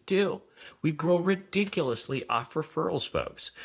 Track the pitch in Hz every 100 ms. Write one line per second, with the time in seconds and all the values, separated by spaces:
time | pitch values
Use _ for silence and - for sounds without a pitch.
0 | - 190 196 - - - - - 160 151
1 | 165 175 180 185 - 190 196 - 131 113
2 | - 135 - 117 131 160 151 160 175 151
3 | - 76 - - - -